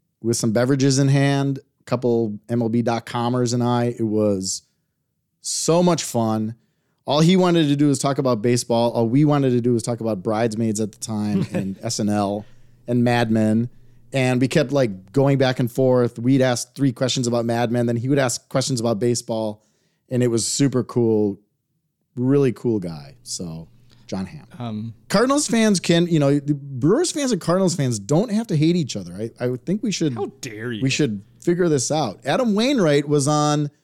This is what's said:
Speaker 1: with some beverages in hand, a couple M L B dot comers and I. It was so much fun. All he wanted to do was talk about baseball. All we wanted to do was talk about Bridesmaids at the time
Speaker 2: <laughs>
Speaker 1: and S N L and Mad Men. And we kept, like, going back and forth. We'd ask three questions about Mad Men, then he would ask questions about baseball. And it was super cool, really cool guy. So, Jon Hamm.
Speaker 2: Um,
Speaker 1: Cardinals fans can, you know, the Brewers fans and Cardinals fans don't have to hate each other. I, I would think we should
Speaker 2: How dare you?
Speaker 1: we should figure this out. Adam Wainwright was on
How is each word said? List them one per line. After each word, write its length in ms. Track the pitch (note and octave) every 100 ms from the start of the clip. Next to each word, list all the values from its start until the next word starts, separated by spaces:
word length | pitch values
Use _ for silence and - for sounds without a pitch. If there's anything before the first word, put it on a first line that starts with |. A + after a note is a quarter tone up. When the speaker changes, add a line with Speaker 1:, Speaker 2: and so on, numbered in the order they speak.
| _ _
Speaker 1:
with 140 | A2+ A#2
some 160 | A#2+
beverages 460 | G#2+ B2+ C#3 C#3 C3
in 100 | C#3
hand, 500 | C#3 C#3 C#3 C#3 C3+
a 260 | - _
couple 540 | - B2 B2 A#2 A2+ G#2 -
M 140 | A#2
L 60 | A2+
B 140 | A#2
dot 220 | A#2 A#2 -
comers 460 | B2 A#2 B2 B2
and 100 | B2
I. 320 | A#2+ B2 A#2+ A#2+
It 60 | A2+
was 560 | G#2+ G#2+ G2 F#2+ - - _ _ _ _ _ _ _
so 420 | - - - E3
much 220 | F3+ E3
fun. 500 | - A#2 A2+ A2 A2 A#2 _ _ _ _ -
All 140 | C#3+
he 160 | E3 F#3
wanted 320 | F3+ E3+ D3+
to 80 | C#3+
do 120 | D3
was 100 | C3+
talk 180 | C#3+ C#3
about 220 | C3+ A#2
baseball. 500 | A#2+ B2 - A#2 A#2
All 140 | A#2+ A#2
we 160 | C3 D3+
wanted 240 | D3 C3+
to 100 | B2
do 140 | A#2
was 80 | A#2
talk 180 | A2+ A#2
about 220 | A2 G#2
Bridesmaids 580 | F2+ G#2+ A#2 G#2+ A2+ G#2+
at 120 | A2
the 60 | -
time 460 | - G#2+ G#2+ G#2 -
Speaker 2:
<laughs> 40 |
Speaker 1:
and 260 | - - F#3+
S 160 | A2+ -
N 80 | G#2
L 380 | G#2 G2+ G#2 - - - - -
and 160 | B2
Mad 280 | A#2+ A#2+ A#2
Men. 380 | A2 G#2+ A2 A#2+ - - - -
And 280 | C#3 B2+ B2+
we 60 | C3
kept, 240 | E3 C3+
like, 380 | C#3 B2+ F#2+ -
going 260 | C#3 C3+ C#3
back 200 | C3 B2+
and 120 | A#2+
forth. 480 | - C3 B2+ A#2+ A#2
We'd 200 | A#2+ C3+
ask 320 | B2+ A#2+ - -
three 160 | C3+
questions 340 | B2 B2+ C3+ A#2+
about 180 | A#2+
Mad 280 | A#2 A#2 A#2+
Men, 140 | A#2+ A#2+
then 100 | A#2+
he 120 | B2
would 100 | C#3+
ask 300 | C3 - -
questions 300 | C#3 B2+ C3
about 200 | A#2 A2
baseball. 640 | A#2+ A#2 - A2+ A2 G#2+ _ _ _ _ -
And 140 | B2+
it 60 | B2
was 180 | A2+ G#2
super 380 | - C#3+ B2
cool, 560 | G#2 B2 A#2 A2 G#2 G2 _ _ _ _ _ _ _
really 380 | - B2 C#3+ C3+
cool 260 | G#2 B2 G#2+
guy. 380 | F2 D#2 C#2 -
So, 420 | - - F2 D#2+ E2 - - - -
Jon 200 | F#2+ F#2+
Hamm. 200 | - - -
Speaker 2:
Um, 360 | A#2+ G#2+ A2+ A2+ -
Speaker 1:
Cardinals 400 | G3 B3+ C#4+ D4
fans 320 | A3+ A3 F#3
can, 260 | - E3+ E3+
you 140 | E3
know, 180 | C#3+ C#3+
the 160 | C#3+
Brewers 560 | C#3+ C#3 C3 C#3 A#3+ F4
fans 220 | D#4 C4+
and 80 | G3+
Cardinals 340 | D#3+ F3+ F#3+
fans 240 | F3 C3+ A2
don't 320 | G2 D3 A#3+
have 160 | G#3 A#3
to 80 | D#3
hate 200 | D#3 F3
each 180 | B2+ -
other. 180 | F2
I, 160 | F2+ A2+ -
I 80 | B2
would 180 | B2+ -
think 160 | G3+
we 80 | A3+
should 240 | F3 D#3+
Speaker 2:
How 120 | A#2+ F#4+ -
dare 300 | C3 G#2+ A#2+
you? 120 | A2+
Speaker 1:
we 80 | C3+
should 320 | - C#3+ G3 - _
figure 280 | - F3 F3+
this 220 | D3 -
out. 300 | D3+ B2+ F2+
Adam 300 | C3 F3 B3
Wainwright 540 | G3+ B3 C#4+ E3 D3 D3
was 180 | D3 C#3
on 420 | D3+ D3 D3 D3 -